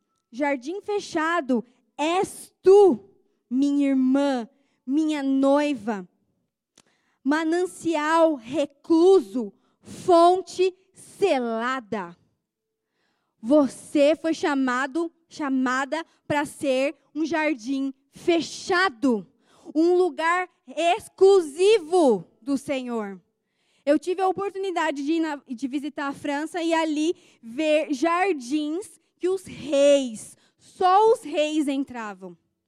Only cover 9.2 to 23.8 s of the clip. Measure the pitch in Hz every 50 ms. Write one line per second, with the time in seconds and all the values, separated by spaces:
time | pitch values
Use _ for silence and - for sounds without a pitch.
9.2 | 254 196 196 254 226 196 - _ _ _ _ _ _ - - - - - 359 330
10.2 | 339 349 370 370 359 - - - 359 381 359 _ _ _ _ - - - - -
11.2 | 392 381 302 262 240 233 226 226 226 247 262 262 226 196 226 214 185 170 175 _
12.2 | _ _ _ _ _ _ _ _ _ _ _ _ _ _ _ _ _ _ _ _
13.2 | _ _ _ _ - 220 285 302 277 240 - - - - - 311 277 285 320 302
14.2 | - 330 320 - - 330 285 277 269 254 247 254 262 269 254 320 339 330 - _
15.2 | _ _ - - 302 277 269 262 254 247 254 262 277 269 294 311 330 - _ _
16.2 | _ _ 302 285 302 262 - - - 277 254 254 269 285 311 - _ _ _ 294
17.2 | 320 285 330 311 311 302 311 240 208 247 277 269 269 269 262 - _ _ _ -
18.2 | - - 339 339 285 - - - - - 392 349 370 381 240 220 - 269 233 208
19.2 | 175 - _ _ _ _ _ _ _ 339 - 294 320 349 359 359 370 349 269 254
20.2 | 311 330 349 359 370 349 _ _ _ - 254 285 330 339 359 440 - - _ -
21.2 | 381 381 403 392 339 294 262 320 370 403 440 427 320 294 349 370 330 269 220 185
22.2 | 165 - _ _ _ 269 285 262 - - 285 262 254 247 240 226 208 196 196 180
23.2 | _ _ _ _ _ _ _ _ _ _ _ _